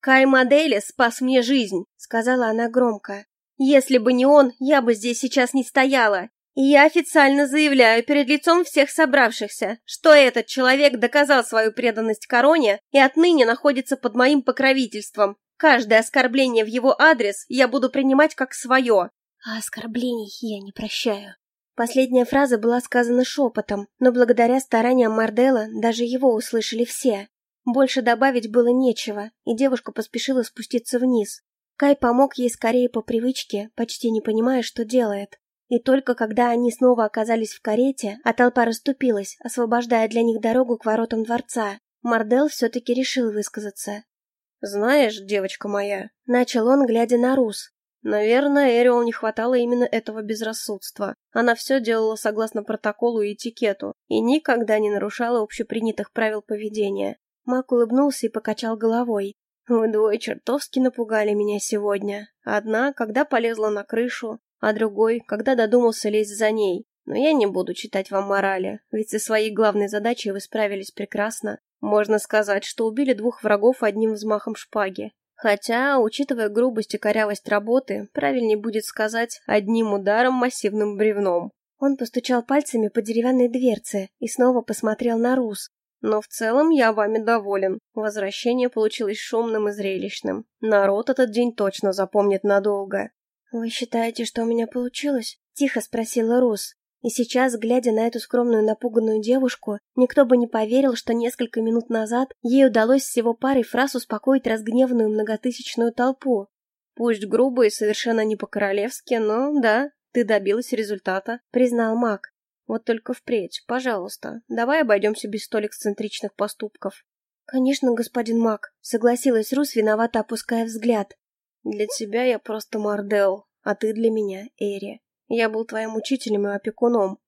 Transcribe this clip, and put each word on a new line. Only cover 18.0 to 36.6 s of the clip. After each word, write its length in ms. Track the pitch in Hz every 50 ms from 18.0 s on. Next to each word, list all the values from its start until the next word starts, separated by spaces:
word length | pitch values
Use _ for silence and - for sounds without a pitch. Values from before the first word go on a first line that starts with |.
| 269 269 269 269 302 311 -
как 180 | - 269 254 -
своё». 540 | - - 240 254 262 262 240 220 190 175 208 _ _ _ _ _ _ -
«А 160 | 226 220 226
оскорблений 720 | 220 - - 226 226 233 220 240 247 247 240 226 214 196 - -
я 200 | - 220 208 202
не 120 | 196 196 196
прощаю». 640 | - 214 208 - - - 240 208 202 202 196 190 _ _ _ _ _ _ _ _
Последняя 480 | - 233 240 - 262 262 247 247 254 247
фраза 340 | 240 - 269 285 269 240 214
была 220 | 208 226 240 247
сказана 440 | 247 - - 247 240 233 240 247 254
шёпотом, 640 | - - - 277 233 - - - - 202 202 202 _ _ _
но 140 | 254 254 233
благодаря 480 | 247 247 226 240 233 233 233 247 269
стараниям 520 | 262 _ - 226 226 247 254 254 240 220 220
Мардела 540 | 220 226 220 214 220 247 269 269 233 214 220 220 214
даже 240 | 214 233 226 226 240
его 300 | 233 247 254 262 269 233
услышали 500 | 220 247 - - 226 214 - - 226 240
все. 440 | 233 - - - 262 214 196 202 _ _ _ _ _ _ _ _
Больше 380 | 247 233 262 277 262 - 269 233
добавить 480 | 240 233 233 262 269 262 247 220 220
было 180 | 214 240 240 240
нечего, 640 | 247 254 262 254 220 - - 226 208 208 202 226 _ _ _
и 120 | - 233
девушка 360 | 220 269 269 254 240 _ - 311
поспешила 500 | - 220 - - 233 - - 269 254 226
спуститься 560 | - _ - 220 - - 240 233 - - 247
вниз. 440 | 247 254 247 226 208 208 - - _ _ _ _ _ _ _
Кай 200 | _ 285 285 285
помог 380 | 285 - 240 240 247 277 277 -
ей 160 | - 247 240
скорее 400 | 233 - - 226 226 247 247 240
по 100 | - 233
привычке, 720 | 220 - 233 226 226 254 254 - - _ - 202 202 220 _
почти 340 | - 233 226 - - - 233
не 100 | 220 220
понимая, 420 | 208 - 214 220 226 254 262 254 233
что 220 | - _ - 233
делает. 540 | 214 233 254 240 214 202 202 202 - - _ _ _ _ _ _ _
И 80 | 247 233
только 380 | - - 262 269 262 - 247
когда 340 | - 226 214 214 220 240 240
они 220 | 233 233